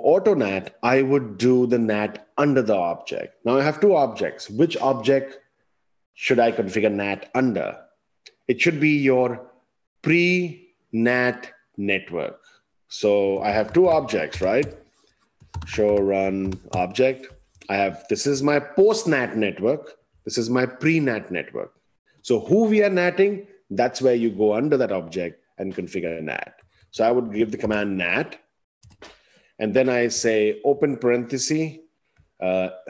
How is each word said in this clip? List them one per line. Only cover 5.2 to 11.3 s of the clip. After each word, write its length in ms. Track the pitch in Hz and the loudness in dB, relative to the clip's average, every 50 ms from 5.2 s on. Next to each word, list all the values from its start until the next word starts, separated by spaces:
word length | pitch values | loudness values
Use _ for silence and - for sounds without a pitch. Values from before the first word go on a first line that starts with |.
| 135 - - - - _ _ _ _ _ _ _ _ _ _ _ _ _ _ | 0 -4 -10 -18 -20 _ _ _ _ _ _ _ _ _ _ _ _ _ _
should 260 | - - - 131 120 | -8 -2 0 2 4
I 140 | 117 117 110 | 4 4 2
configure 400 | - 107 95 92 110 101 107 101 | 0 -4 -4 -2 0 0 0 0
nat 380 | 101 101 101 98 95 - - - | 0 -2 -4 -4 -6 -8 -6 -2
under? 440 | 127 131 127 107 90 69 50 - - - - _ _ _ _ _ _ _ - - _ _ - | 0 0 0 0 -2 -4 -6 -8 -12 -16 -20 _ _ _ _ _ _ _ -20 -20 _ _ -4
It 140 | 123 - - | -2 0 0
should 180 | 175 165 147 | 0 0 2
be 160 | 147 156 151 | 2 2 2
your 460 | 147 139 135 131 127 127 123 120 - - - _ _ _ _ _ _ _ _ _ _ | 2 2 2 2 2 2 0 -2 -6 -12 -18 _ _ _ _ _ _ _ _ _ _
pre-nat 1500 | - 151 160 175 175 180 180 180 180 170 151 - - _ _ _ _ _ - 113 113 120 123 123 123 123 | -2 0 2 2 2 2 2 0 0 -4 -6 -12 -20 _ _ _ _ _ -2 0 0 2 2 2 0 0